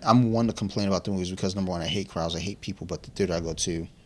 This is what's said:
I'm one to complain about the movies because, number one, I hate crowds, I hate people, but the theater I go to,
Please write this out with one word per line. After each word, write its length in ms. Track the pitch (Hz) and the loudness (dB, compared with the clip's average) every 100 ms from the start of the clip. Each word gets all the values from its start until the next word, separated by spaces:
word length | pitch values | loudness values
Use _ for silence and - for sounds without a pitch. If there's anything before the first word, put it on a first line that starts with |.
| 113 | 6
I'm 260 | 120 117 | 6 6
one 160 | 113 117 | 4 2
to 60 | |
complain 340 | 107 98 110 101 | 0 -2 0 2
about 160 | 92 | 2
the 80 | 104 | 0
movies 180 | 95 90 | -2 -2
because, 260 | 92 98 98 | -2 -2 -2
number 160 | 92 | -2
one, 100 | 85 | -2
I 60 | 82 | -2
hate 200 | 101 92 | -2 -4
crowds, 280 | - 82 82 | -4 -2 -2
I 40 | |
hate 220 | 92 101 | -6 -8
people, 240 | - - - | -10 -10 -8
but 180 | 156 | -8
the 80 | - | -8
theater 220 | - 95 | -2 0
I 80 | 85 | 0
go 120 | 82 | -2
to, 320 | 80 - 82 82 - | -2 -2 -2 -6 -12